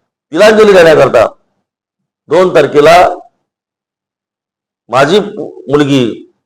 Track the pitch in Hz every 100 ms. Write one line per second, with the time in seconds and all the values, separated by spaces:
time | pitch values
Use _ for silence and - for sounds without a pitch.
0 | _ _ _ 156 214 214 214 190 165 147
1 | 131 117 101 - _ _ _ _ _ _
2 | _ _ - 165 185 160 143 143 147 175
3 | 185 - - _ _ _ _ _ _ _
4 | _ _ _ _ _ _ _ _ - 120
5 | 139 202 202 - 143 - - 143 139 139
6 | 117 - - _